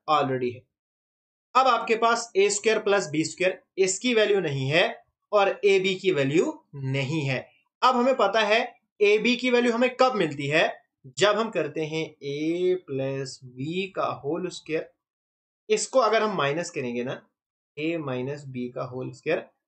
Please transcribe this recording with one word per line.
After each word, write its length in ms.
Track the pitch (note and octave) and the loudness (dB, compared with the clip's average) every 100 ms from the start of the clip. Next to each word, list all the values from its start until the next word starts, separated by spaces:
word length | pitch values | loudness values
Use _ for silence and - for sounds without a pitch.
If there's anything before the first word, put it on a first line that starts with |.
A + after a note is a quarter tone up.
| - | 0
already 420 | D3+ C3+ B2+ B2 | 0 2 -2 -4
है। 120 | A#2 - _ _ _ _ _ _ _ _ B3 | -6 -16 _ _ _ _ _ _ _ _ 2
अब 120 | C4 | 4
आपके 280 | A3+ - A3 | 2 0 2
पास 340 | A#3 A#3 - F#3+ | 2 0 0 2
ए 140 | G3+ | 2
स्क्वायर 280 | G3+ A3 G#3+ | 2 0 0
प्लस 300 | G#3 G3+ D#3 | 2 0 0
बी 140 | D3+ D3+ | -2 -4
स्क्वायर, 360 | - F3+ F#3 _ - | -2 -2 -2 _ -2
इसकी 360 | F#3 - B3+ | 0 0 0
value 260 | A3+ G3+ G3+ | 2 4 2
नहीं 280 | D#3+ C#3 C3 | 0 -2 0
है 140 | D#3+ A#3 - _ _ _ | 2 2 -2 _ _ _
और 180 | G#3 F#3+ - G3+ | 2 2 2 4
एबी 280 | G3 F#3+ F#3 | 4 2 0
की 160 | F#3+ | 0
value 400 | C#3+ C3+ D#3+ D4+ D#4 _ C#3+ | 0 2 2 0 -4 _ -10
नहीं 460 | C3+ C3+ C3 D#3+ | -4 -2 -2 -2
है। 180 | C#3 B2 - _ _ _ | -2 -4 -6 _ _ _
अब 140 | B3 B3 | 2 4
हमें 200 | B3+ B3+ | 2 2
पता 240 | G3 A3 | 2 2
है 180 | G#3 A3+ C4 - _ - | 2 2 0 -8 _ 0
एबी 320 | G#3 G#3+ A3+ A#3+ | 2 4 2 0
की 140 | B3+ | 2
value 220 | A#3+ A#3+ | 2 2
हमें 160 | A3+ B3 B3 | 2 0 2
कब 200 | B3+ G#3+ | 2 2
मिलती 320 | D#3+ C#3 C#3 | -2 -2 0
है, 240 | D#3 A3+ - _ _ C3+ | 2 2 -2 _ _ -16
जब 280 | - G3 G#3 | 0 2 2
हम 140 | A3+ | -2
करते 360 | F3 C#3+ D#3+ D3+ | -4 -4 -6 -6
हैं 200 | D#3+ D#3 | -6 -8
a 720 | - C#3 C#3+ D#3+ F3 F#3 F3+ | -10 -8 -4 -4 0 0 -2
plus 520 | - C3+ C3+ C3+ C3+ - B2+ | -4 -6 -4 -6 -8 -14 -18
b 380 | B2 D3 F3+ F#3+ F#3 | -10 -6 -4 -6 -4
का 100 | C3+ C3 | -4 -4
होल 240 | C#3 E3+ F3 | -6 -6 -6
square, 400 | - - D#3+ - _ _ _ _ _ _ _ - | -10 -8 -6 -8 _ _ _ _ _ _ _ -4
इसको 300 | G#3+ - C4 | -4 0 2
अगर 220 | G#3+ A3 | 4 2
हम 120 | G#3+ F3+ | 2 0
minus 320 | C#3 D#3 E3+ | 0 -2 -6
करेंगे 320 | D3+ B2 A#2+ | -6 -4 -4
ना, 180 | B2 F3+ - _ _ _ _ - | -6 -8 -14 _ _ _ _ -8
a 120 | D#3+ E3+ | -6 -4
minus 420 | C#3 B2+ C3 C#3+ C#3 | -4 -4 -6 -8 -10
b 240 | B2+ B2 | -8 -8
का 100 | C#3+ C3+ | -8 -8
whole 260 | B2+ C3 | -8 -10
square, 320 | B2+ D3+ F3+ - _ | -6 -4 -4 -4 _